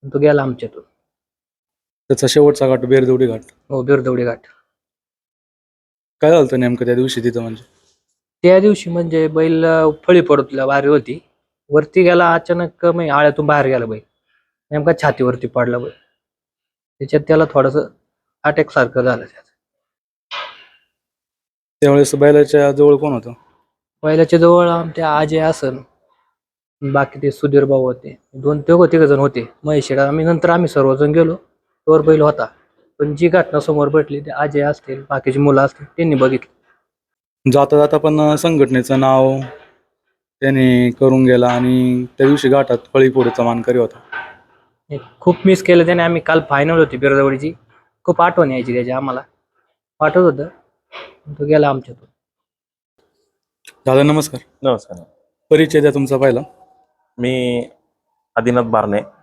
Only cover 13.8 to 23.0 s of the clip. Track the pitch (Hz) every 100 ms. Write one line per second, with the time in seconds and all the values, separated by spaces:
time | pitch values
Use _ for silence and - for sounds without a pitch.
13.8 | 117 110 _ _ _ _ _ _ _ 151
14.8 | 151 160 151 - 127 123 123 - 120 123
15.8 | 120 - _ _ _ _ _ _ _ _
16.8 | _ _ 135 151 147 156 156 143 131 143
17.8 | - _ _ _ _ _ 147 151 151 -
18.8 | 120 127 127 117 - - _ _ _ _
19.8 | _ _ _ _ _ - - - _ _
20.8 | _ _ _ _ _ _ _ _ _ _
21.8 | 143 143 143 139 143 147 147 151 143 139
22.8 | 147 143